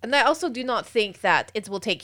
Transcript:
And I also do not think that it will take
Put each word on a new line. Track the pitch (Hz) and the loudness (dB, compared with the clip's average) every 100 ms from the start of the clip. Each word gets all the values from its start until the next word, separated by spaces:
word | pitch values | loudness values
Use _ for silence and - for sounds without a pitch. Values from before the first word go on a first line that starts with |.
And | 226 277 | -2 2
I | |
also | 254 320 - | 2 2 -2
do | 240 | -6
not | 254 220 - | -4 -4 -2
think | 226 208 - | 0 -2 0
that | 190 151 - | 2 2 0
it | 214 196 | -6 -6
will | 196 | -6
take | 214 160 | -4 -4